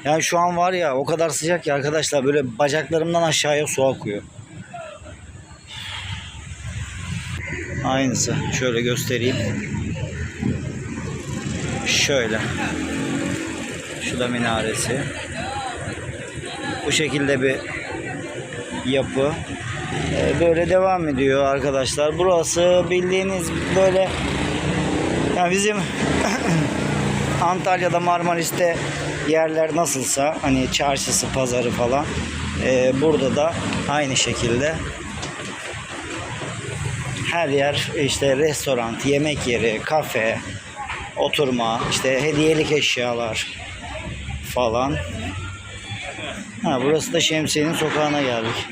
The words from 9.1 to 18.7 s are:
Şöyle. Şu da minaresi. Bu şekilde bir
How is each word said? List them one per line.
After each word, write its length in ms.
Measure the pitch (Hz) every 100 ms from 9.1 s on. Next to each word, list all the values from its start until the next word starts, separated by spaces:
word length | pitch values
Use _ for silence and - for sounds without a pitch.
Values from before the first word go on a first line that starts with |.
| 123 120 107 104 104 - - - - - - - - - - - - - - - - - - - - - - -
Şöyle. 540 | - - 139 113 110 107 - - - - - - 50 50 50 - 50 - - - -
Şu 180 | - 127
da 80 | 123
minaresi. 760 | 120 117 113 110 107 - 127 143 - - - - 269 - - - - - 554 - - - - 285 - -
Bu 60 |
şekilde 500 | 143 151 143 139 139
bir 140 | 135 135 - - - - 131 143 - - - - -